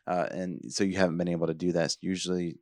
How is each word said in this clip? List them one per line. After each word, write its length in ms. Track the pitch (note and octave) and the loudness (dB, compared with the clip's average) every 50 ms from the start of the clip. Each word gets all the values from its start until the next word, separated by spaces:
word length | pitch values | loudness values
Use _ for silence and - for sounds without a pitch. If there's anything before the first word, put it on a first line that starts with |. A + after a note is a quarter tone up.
| - | -6
Uh, 200 | - F2 F2+ D#2 - | -2 -2 0 -2 -2
and 420 | - F#2 F#2 F#2 E2 - - - - | -4 -6 -6 -6 -6 -8 -8 -6 -2
so 100 | - G2+ | 0 0
you 140 | G2 F2+ | 2 4
haven't 220 | F#2+ F#2+ F2 D#2+ F2 | 4 4 4 4 2
been 80 | F2+ | 0
able 180 | F2 E2+ E2 E2 | 0 2 0 0
to 80 | E2 D#2+ | 0 0
do 180 | D#2 F2 F2+ | 0 0 0
that. 240 | E2 E2+ D#2+ D#2+ - - | 2 2 2 0 -2 -4
Usually 560 | - F2+ F#2+ F2+ - F2+ F#2 F2+ F2 E2+ - - | -4 -4 -4 -2 -2 -2 -2 -2 -2 -4 -6 -10